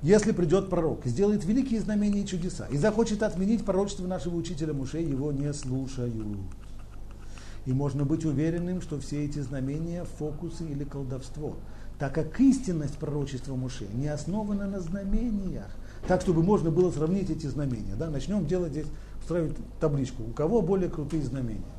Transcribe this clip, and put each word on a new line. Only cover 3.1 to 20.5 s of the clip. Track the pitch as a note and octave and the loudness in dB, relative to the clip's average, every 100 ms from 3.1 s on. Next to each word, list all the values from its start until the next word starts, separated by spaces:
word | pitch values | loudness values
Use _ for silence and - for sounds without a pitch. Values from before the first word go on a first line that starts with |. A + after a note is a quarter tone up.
| G#3 | 2
отменить | G#3+ D#3 F#3+ A3+ | 0 0 2 2
пророчество | - F#3 G3 - F3+ | 2 2 2 -2 -4
нашего | F#3 F3+ E3+ | -2 -2 -2
учителя | E3 E3 D#3 | -2 -2 -2
Муше, | C#3 C3 D3+ | -2 -2 -2
его | E3 C3+ D3 | -2 0 0
не | C#3 C#3+ | 0 -2
слушают. | D3 C3 C3 C3+ A#2+ B2 A#2 G#2+ G2+ F#2+ - - - - - - - - - - - - | -2 -2 -2 -2 -2 -2 -2 -4 -4 -6 -10 -12 -10 -10 -10 -12 -10 -10 -10 -10 -8 -2
И | |
можно | B2+ C#3+ C3 C#3+ | 0 0 0 0
быть | D#3+ D#3+ | 2 2
уверенным, | C3+ D#3+ E3+ F3 F3+ | 2 2 0 -2 -4
что | - C#3+ | -4 -6
все | C3 D3 | -4 -4
эти | D3 D3 | -2 -4
знамения — | C3 C#3 C3 D3 E3 E3+ B2+ - | -4 -4 -4 -2 -4 -4 -6 -6
фокусы | D3+ D3 E3+ - | -6 -4 -6 -6
или | E3 C#3+ | -6 -4
колдовство, | C#3+ C#3 B2+ C3 B2+ - D3+ - - - - - | -6 -6 -6 -6 -6 -8 -6 -8 -10 -10 -10 -6
так | C#3 D3 | -2 0
как | D#3 - | -2 6
истинность | C4+ B3 - E3 D3 - | 6 6 2 0 -2 -4
пророчества | D3 D3 C#3 B2+ C3+ C3 | -4 -2 -2 -4 -4 -4
Муше | B2+ A#2+ G2+ | -4 -6 -6
не | A2 D3 | -2 -2
основана | D3 D3 G3+ G#3 G3+ G3+ | -2 -2 -2 0 -2 -2
на | G3 | -4
знамениях. | E3 G3 G3 G#3+ B3 G#3 F#3 B2+ G2+ - - - - | -4 -4 2 2 4 0 -2 -4 -6 -10 -10 -10 2
Так, | F3+ | 2
чтобы | F#3 E3 | 4 6
можно | E3 G#3 D3+ | 6 6 4
было | D#3 F#3 | 4 4
сравнить | C#3+ D#3 F#3+ F#3 | 4 2 2 0
эти | D3+ C#3+ | -2 -2
знамения. | B2 C#3+ A#2 G2 G#2 | -2 -2 -2 -2 -2
Да? | D#3+ | -2
Начнём | C#3+ C3 G3+ D3 | -2 0 0 2
делать | F3+ F3 | 2 0
здесь, | C#3+ - - - - | -2 -4 -6 -10 -10
устраивать | - F3 D#3+ - - - | -2 0 0 -2 -8 0
табличку, | D#3+ C#3+ B2+ - | 0 2 0 -4
у | A2+ | -6
кого | A2+ D3+ | 0 2